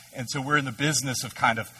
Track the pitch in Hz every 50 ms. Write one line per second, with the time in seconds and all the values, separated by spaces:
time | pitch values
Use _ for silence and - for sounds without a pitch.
0 | - - - 131 123 113 - 143 131 139 147 147 139 135 117 - 143 151 147 123
1 | 131 135 123 - - 113 - - 135 123 113 113 107 - - -